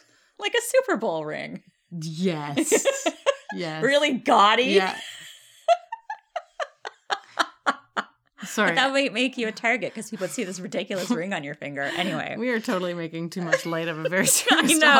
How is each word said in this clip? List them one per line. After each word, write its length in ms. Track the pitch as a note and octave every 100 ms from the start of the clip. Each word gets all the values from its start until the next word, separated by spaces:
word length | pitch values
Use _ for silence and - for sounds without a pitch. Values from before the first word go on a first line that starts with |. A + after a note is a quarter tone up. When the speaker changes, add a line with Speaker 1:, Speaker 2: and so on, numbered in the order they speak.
| _ _ _ -
Speaker 1:
Like 160 | G4+ -
a 60 |
Super 360 | - C5 C5 B3+
Bowl 280 | A3 D#3+ D3+
ring. 360 | D3 D3+ F3 _ _ -
Speaker 2:
Yes. 960 | F3 D#3+ D#3+ F#3 D#3 D3 C#3+ - A4 C#5 C5+ E4
Speaker 1:
<laughs> 40 | - - C#5 - F#3+
Speaker 2:
Yes. 280 | E3+ D#3
Speaker 1:
Really 280 | A#3+ C#4+ D4+
gaudy. 500 | B3+ B3 A3+ G3+ A3+
Speaker 2:
Yeah. 340 | B3+ G3 F#3 - - - - - _ _ - F5 - - - A5 _ - - - - _ - _ - G4+ - - G#4 - - - _ - - _ _ -
Sorry. 280 | F#3+ - F#3+
Speaker 1:
But 40 | E3
that 160 | E3+
might 200 | - -
make 240 | A3 B3+ B3+
you 100 | A3
a 40 |
target 440 | G#3+ A#3 A#3+ D#3+ -
'cause 140 | G#3+
people 160 | G#3 F3+
see 160 | B3+
this 160 | F#3 F#3
ridiculous 500 | F3 F3+ F#3+ F#3+ E3+
ring 240 | F3+ F#3
on 100 | F3+
your 120 | C#3+ D#3
finger. 260 | C#3+ C#3
Anyway. 540 | C#3+ - F#3 D#3 D3+ G#3+
Speaker 2:
We 120 | B3+
are 100 | A3+
totally 340 | A3+ F#3+ F3+
making 380 | F3 E3 E3 E3+
too 100 | F#3
much 240 | E3+ C4 E3+
light 220 | E3 E3
of 100 | D#3
a 100 | D#3+
very 160 | F#3
Speaker 1:
<laughs> 0 |
I 20 | A#3
Speaker 2:
serious 520 | - A#4+ D#4+ C#4 D#4
Speaker 1:
know. 100 | D4+